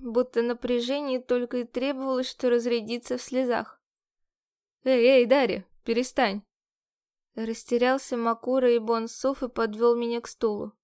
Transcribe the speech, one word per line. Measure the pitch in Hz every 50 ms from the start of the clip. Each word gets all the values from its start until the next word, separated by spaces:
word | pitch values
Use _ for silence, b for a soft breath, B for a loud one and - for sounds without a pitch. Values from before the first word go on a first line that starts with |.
будто | 262 233 220 247 247 254 - 233
напряжение | 233 240 247 240 - 247 247 240 240 247 277 285 294 269 254 247
только | 254 - 247 247 240 233 262
и | 247 233
требовалось, | 233 - 247 262 277 277 262 269 269 262 254 262
что | - - - 262 247
разрядиться | 240 240 233 247 240 233 214 220 240 233 - - 247 247
в |
слезах. | - - 254 254 262 240 233 185 214 - - _ _ _ _ _ _ _ _ _ _ _ _ _ _ _ _ _ _ _ _ _ -
«Эй, | 262 262 240 233
эй, | 254 277 254 240
Дарья, | 214 262 285 262 196 127 196 - _ _ - -
перестань!» | - 226 233 262 - - 285 247 202 196 208 - _ _ _ _ _ _ _ _ _ _ _ _ _ _ _ _ _ -
Растерялся | 220 226 226 226 - - - 240 233 247 254 262 277 - - 254
Макура | 233 233 233 226 226 - 247 262 269 254 240 240
и |
Бонсуф | 233 220 220 233 226 226 233 - - - 269 277 -
и | 269
подвел | 233 - 233 226 220 208 214 233 240 233
меня | 240 233 233 233 240
к | -
стулу. | - - - 233 220 208 202 - 208 - _